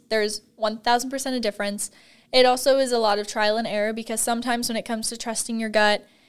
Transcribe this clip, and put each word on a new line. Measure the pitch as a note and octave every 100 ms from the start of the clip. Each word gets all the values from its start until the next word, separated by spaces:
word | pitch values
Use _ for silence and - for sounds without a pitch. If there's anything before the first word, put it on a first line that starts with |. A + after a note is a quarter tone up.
| -
There's | A3 G#3 G#3 _ -
one | G#3+ A3
thousand | A#3+ A#3+ C4
percent | C4+ C4 B3+
a |
difference. | A3 - G3+ G3+ - - _ _ _
It | B3+ B3+
also | B3+ C#4 C4+
is | C4
a | A#3+
lot | G#3+ G#3
of | G#3
trial | G#3+ G#3 A3
and | A3+
error, | G#3 G#3+
because | A3+ A3 A3
sometimes | - A#3 A#3+ A#3+ A#3+
when | A3+
it | G3+
comes | A3+ A3+
to | A#3
trusting | A#3+ A3+ - A3+
your | A3+
gut, | G#3+ G#3 G#3 - _